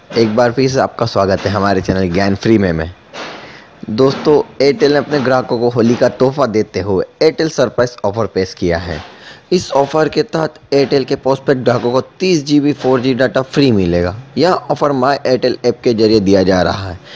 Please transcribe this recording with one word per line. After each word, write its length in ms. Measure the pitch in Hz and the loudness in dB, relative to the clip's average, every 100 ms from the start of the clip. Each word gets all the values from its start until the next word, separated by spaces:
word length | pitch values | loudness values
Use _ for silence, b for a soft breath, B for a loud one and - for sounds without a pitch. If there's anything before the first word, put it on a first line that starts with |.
| _ 117 | _ 0
एक 180 | 113 110 | 0 2
बार 160 | 120 | 0
फिर 180 | 113 135 | 0 -2
से 100 | 131 | 0
आपका 260 | - - 117 | -2 -2 -2
स्वागत 340 | 104 98 95 | 0 0 0
है 120 | 98 | -2
हमारे 300 | 98 98 95 | -2 0 0
चैनल 280 | 92 95 92 | -2 -2 0
ज्ञान 260 | 87 98 98 | 0 0 0
free 220 | 110 110 | 2 2
में, 160 | 95 | 2
में। 220 | 80 80 92 - B B B B B B - - | -2 -6 -10 -20 B B B B B B -18 -8
दोस्तों, 760 | 107 135 135 - 147 - - 139 | 0 0 0 0 0 0 -2 0
Airtel 260 | 123 143 | 2 2
ने 60 | 143 | 2
अपने 220 | 135 147 | 0 -2
ग्राहकों 400 | 131 131 123 120 | 0 0 -2 -2
को 100 | 120 | -2
होली 260 | 123 117 120 | 2 2 2
का 140 | 123 | 0
तोहफा 360 | - 131 147 127 | 2 -2 0 0
देते 340 | 107 101 98 | 0 -2 -4
हुए 260 | 95 92 - _ | -2 -2 -4 _
Airtel 280 | 156 156 160 | 0 2 -4
Surprise 460 | 151 120 - 123 - 101 | 0 -2 0 -4 -2 -4
offer 200 | 104 101 | -2 -4
पेश 280 | 98 92 | -4 -6
किया 240 | - 90 82 | -4 -2 -2
है। 240 | 87 78 - B B B _ | -4 -10 -12 B B B _
इस 200 | 180 - | -4 0
offer 380 | 135 139 156 147 | 0 0 0 0
के 140 | 156 | -2
तहत 300 | 151 127 - - - | -4 -4 -4 -6 -2
Airtel 300 | 139 135 139 | 0 2 0
के 120 | 127 139 | -2 -2
postpaid 480 | 131 135 - 135 | -2 -2 0 0
ग्राहकों 280 | 120 120 120 | 0 0 0
को 100 | 127 | -2
तीस 440 | 123 _ 185 165 139 | -4 _ 0 0 2
जीबी 280 | 147 143 | 0 2
फ़ोर 260 | 139 131 131 | 0 0 0
जी 140 | 127 | 0
data 280 | 123 127 131 | 0 0 0
free 300 | 131 - 139 | -2 0 2
मिलेगा। 440 | 104 87 87 87 104 - - | 2 2 0 -2 -6 -10 0
यह 140 | 170 | 0
ऑफर 400 | 180 - 139 147 | 0 -2 -2 -2
My 280 | 139 123 139 - | 0 0 0 0
Airtel 320 | 127 127 - 123 | 0 0 0 -2
app 160 | 117 | 0
के 100 | 123 | 0
जरिए 260 | 110 110 110 | 2 4 4
दिया 240 | 95 98 | 4 4
जा 180 | 92 92 | 4 2
रहा 280 | 85 95 98 | 0 -2 -8
है। 100 | 90 B | -12 B